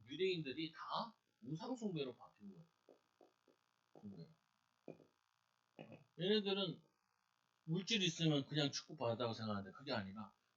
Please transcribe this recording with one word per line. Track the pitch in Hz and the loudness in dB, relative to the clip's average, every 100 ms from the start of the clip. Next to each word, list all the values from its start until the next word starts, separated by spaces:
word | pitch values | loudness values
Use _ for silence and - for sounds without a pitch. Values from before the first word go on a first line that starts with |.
| 107 | -8
유대인들이 | 147 190 175 139 151 160 | 2 2 2 0 -2 -4
다 | - - 156 226 - _ _ | -6 -4 -2 -2 -8 _ _
우상숭배로 | 120 160 247 254 214 160 131 117 | -6 -4 -4 -2 -2 0 -2 -4
바뀐 | - - 101 | -14 -18 -16
거예요. | 87 - _ 60 60 60 60 58 _ 60 _ _ _ _ - 208 160 160 - _ 60 _ _ 58 58 - _ _ _ _ _ _ - - 110 - - | -16 -20 _ -20 -20 _ _ -20 _ _ _ _ _ _ -16 -12 -10 -12 -16 _ _ _ _ -14 -14 -16 _ _ _ _ _ _ -16 -16 -16 -14 -2
얘네들은 | 185 214 196 196 185 - - _ _ _ _ _ _ _ - | 4 4 4 2 0 -2 -10 _ _ _ _ _ _ _ 0
물질 | 175 185 226 | 0 4 4
있으면 | 180 165 160 147 139 | 4 4 4 4 4
그냥 | 151 143 | 2 2
축복받았다고 | - - 156 120 113 117 | 0 -6 -2 0 2 0
생각하는데 | 110 110 101 95 | 0 0 -2 -4
그게 | - 139 | -8 -2
아니라 | 113 98 104 101 - _ | -2 -2 -6 -12 -14 _